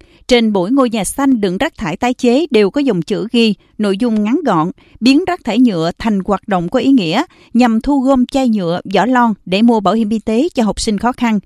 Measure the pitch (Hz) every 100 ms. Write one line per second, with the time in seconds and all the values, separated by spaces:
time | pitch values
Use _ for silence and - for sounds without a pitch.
0 | _ _ - 240 220 208 180 277 254 220
1 | 180 - 277 254 202 180 294 - 196 -
2 | 247 254 240 247 339 220 196 285 277 185
3 | 160 185 196 240 226 196 _ - 208 190
4 | 247 214 208 285 294 175 165 - _ -
5 | 226 277 370 349 - 214 247 175 160 -
6 | 226 202 185 190 - 185 170 - 247 269
7 | 170 190 359 _ _ 226 247 226 262 285
8 | 254 269 247 277 262 214 175 175 - 190
9 | 202 254 233 202 - 185 233 226 202 226
10 | 220 220 - 220 330 - 220 175 - 202
11 | 226 254 233 214